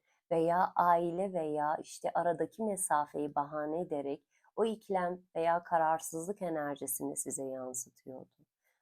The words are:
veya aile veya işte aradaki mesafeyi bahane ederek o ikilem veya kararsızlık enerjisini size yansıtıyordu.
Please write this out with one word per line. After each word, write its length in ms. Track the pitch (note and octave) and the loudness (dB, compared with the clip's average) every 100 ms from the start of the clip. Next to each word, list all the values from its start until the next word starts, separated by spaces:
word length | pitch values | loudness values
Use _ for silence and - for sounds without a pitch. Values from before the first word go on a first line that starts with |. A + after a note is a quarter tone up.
| _ _ _ | _ _ _
veya 420 | E3 E3 E3+ F#3+ - | 0 4 4 4 4
aile 560 | F3 E3+ F3 E3+ G3 | 6 6 4 0 -2
veya 440 | F#3 D#3 D3+ D3 D#3 | -2 -2 0 0 -2
işte 340 | - - - | -6 -6 -2
aradaki 480 | - E3+ E3 D#3+ - | 2 2 2 -2 -2
mesafeyi 720 | A3 F#3+ - D3+ D3 D3+ D3 | -2 -2 2 2 2 -2 -2
bahane 460 | D3 C#3+ D3+ D3+ D#3+ | -2 -2 -4 -2 -2
ederek 420 | F3 D3+ C#3 D3+ _ _ _ - | -2 -4 -4 -6 _ _ _ -2
o 80 | |
ikilem 580 | A3 A3 - F#3+ F3 F3+ - E3 | -2 -2 -2 0 0 -2 -6 -2
veya 260 | E3 E3+ | 2 2
kararsızlık 800 | E3+ E3+ D#3 D#3+ - E3 E3+ G3+ | 2 2 4 2 -2 -6 -6 -4
enerjisini 760 | F3+ D#3+ D3 C#3 C#3 - C#3+ D3 | -2 -2 -2 -4 -6 -4 -4 -4
size 280 | - C3+ | -6 -6
yansıtıyordu. 1000 | C3+ C3 B2+ B2+ - _ - C3 - _ _ _ _ _ | -6 -6 -6 -8 -10 _ -16 -14 -16 _ _ _ _ _